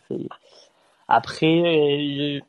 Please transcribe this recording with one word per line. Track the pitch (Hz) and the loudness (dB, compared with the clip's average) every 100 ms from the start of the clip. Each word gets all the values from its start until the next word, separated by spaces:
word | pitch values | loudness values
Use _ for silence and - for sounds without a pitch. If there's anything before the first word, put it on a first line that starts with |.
| - | -8
c'est, | 131 123 - _ - _ _ _ _ - | -10 -10 -14 _ -20 _ _ _ _ 0
après, | 120 - - 160 | 0 0 0 2
euh, | 165 170 160 147 143 147 139 147 143 | 4 4 2 2 0 -4 -4 -4 -6